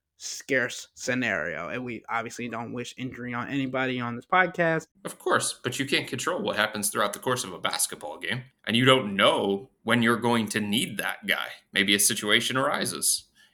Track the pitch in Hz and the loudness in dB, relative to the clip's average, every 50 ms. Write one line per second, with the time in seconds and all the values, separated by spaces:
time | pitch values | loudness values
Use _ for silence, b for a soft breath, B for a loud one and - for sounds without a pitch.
0 | _ _ _ - - - - - - - 139 131 120 123 - - - - _ - | _ _ _ -14 -12 -12 -10 -10 -4 0 0 2 2 0 -2 -8 -12 -14 _ -8
1 | - - 123 127 123 113 98 85 73 87 80 76 87 78 90 123 127 123 117 107 | -4 -2 -2 0 0 0 0 0 -2 -2 -4 -6 -6 -6 -6 -8 -8 -8 -10 -10
2 | - - 113 117 113 117 - - 120 123 113 113 117 113 113 123 120 - - - | -8 -6 -6 -4 -4 -6 -8 -8 -8 -8 -6 -8 -8 -8 -8 -8 -10 -10 -10 -10
3 | 127 131 - 117 120 123 120 120 120 - 139 143 135 127 131 131 131 131 127 127 | -10 -10 -10 -10 -10 -8 -6 -6 -6 -4 -4 -4 -2 -2 -2 -2 -2 0 -2 -2
4 | 123 120 120 120 - _ - 180 185 175 175 - 170 165 160 160 - - _ _ | -4 -4 -6 -8 -4 _ 4 4 4 4 2 2 2 2 2 0 -2 -6 _ _
5 | - 170 - - - 370 339 - 127 - - - - - 127 - 135 127 165 156 | -12 -12 -10 -6 0 2 2 2 2 0 -4 -4 -4 -4 -2 -2 -2 0 0 0
6 | 131 - - 123 - 156 180 160 208 - 98 104 104 110 - 104 101 - - 113 | 0 -2 -6 -4 -2 -2 -2 -2 -2 0 2 2 2 0 0 -2 -4 -2 0 0
7 | 107 101 101 - - 127 127 123 - 95 90 82 82 92 85 82 - - 92 - | 0 0 -2 -2 -2 -2 -2 -2 -2 -6 -6 -6 -4 -2 -2 -2 -2 -4 -4 -8
8 | - 73 78 80 82 85 104 127 127 - _ _ _ - 104 120 127 131 131 127 | -10 -10 -10 -8 -6 -4 -4 -6 -6 -10 _ _ _ 0 2 4 6 6 6 6
9 | - 104 98 95 107 135 160 135 104 98 98 98 - - _ _ - 113 117 120 | 4 2 2 4 4 6 6 4 2 2 2 0 -2 -6 _ _ 0 2 4 4
10 | 117 113 117 107 107 120 120 117 110 104 - 110 104 104 101 123 175 175 113 98 | 6 6 4 4 4 2 2 2 2 0 0 -2 -2 0 0 -2 -2 -2 -4 -4
11 | 85 95 95 - - 98 82 71 60 - - - _ _ - 92 98 98 101 101 | -4 -4 -6 -4 -2 -2 -2 -2 -2 -6 -10 -14 _ _ 0 2 2 4 4 4
12 | - - 120 - - 104 104 117 120 - 127 131 139 143 - - - 123 87 73 | 4 2 2 0 2 4 4 4 4 2 0 0 0 0 0 0 -2 -4 -4 -2
13 | - - - - - b b b b b | 0 0 0 -2 -4 b b b b b